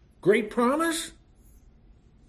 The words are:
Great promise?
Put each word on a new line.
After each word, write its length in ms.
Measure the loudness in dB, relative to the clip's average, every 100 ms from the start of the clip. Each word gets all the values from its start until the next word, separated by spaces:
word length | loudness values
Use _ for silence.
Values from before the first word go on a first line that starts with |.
| _ _
Great 300 | 2 2 0
promise? 600 | 0 0 0 -2 -4 -8 -16 _ -20 -20 -20 -20 -20 -20 -20 _ _